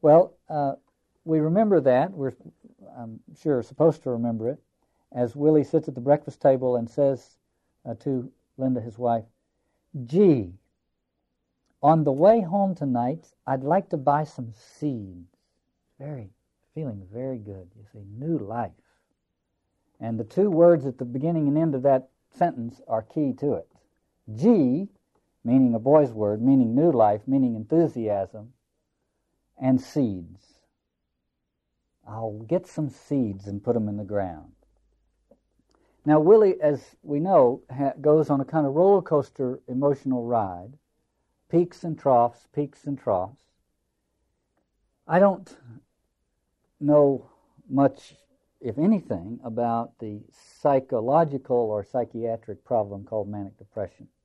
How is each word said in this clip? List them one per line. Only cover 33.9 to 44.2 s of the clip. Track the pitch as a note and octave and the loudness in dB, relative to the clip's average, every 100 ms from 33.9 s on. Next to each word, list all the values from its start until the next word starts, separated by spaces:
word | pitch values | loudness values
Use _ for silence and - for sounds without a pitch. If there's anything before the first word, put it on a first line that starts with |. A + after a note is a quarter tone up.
| G2+ | -8
the | |
ground." | G2+ G2+ F#2+ D#2+ - _ _ _ _ _ _ _ _ _ _ _ _ _ _ _ D3 | -6 -6 -6 -10 -20 _ _ _ _ _ _ _ _ _ _ _ _ _ _ _ 2
Now, | D3+ | 2
Willie, | D#3 A3 G#3 F#3 | 6 6 6 2
as | D3+ C#3+ - _ | 0 -2 -8 _
we | - C#3+ | -8 -4
know, | F3 F3+ B2 C3 _ | 2 4 4 2 _
ha-, | C3 C#3 - | -4 -4 -2
goes | D3+ D#3 D3+ | 2 2 2
on | C#3+ | -2
a | |
kind | C#3 D#3+ C#3+ | -2 -2 0
of | C#3 | 2
roller | F#3+ G3+ | 4 4
coaster | F3 D3+ C3 - B2+ C3 - | 2 -2 -2 -6 -6 -6 -8
emotional | B2+ C#3+ C#3 C3+ B2+ | -2 0 -2 -4 -4
ride, | A#2 A#2+ G2 F2 F#2 C#3 _ _ _ _ _ _ _ | -2 -2 -2 -8 -16 -20 _ _ _ _ _ _ _
peaks | E3+ F3 - | -2 -2 -6
and | E3+ D3 | -10 -4
troughs, | C#3 B2 A#2+ - _ | 2 2 2 -2 _
peaks | - D3 _ D3+ | -8 -8 _ -12
and | C#3 | -8
troughs. | - F#2+ F#2 C3 _ _ _ _ _ _ _ _ | -4 -4 -4 -14 _ _ _ _ _ _ _ _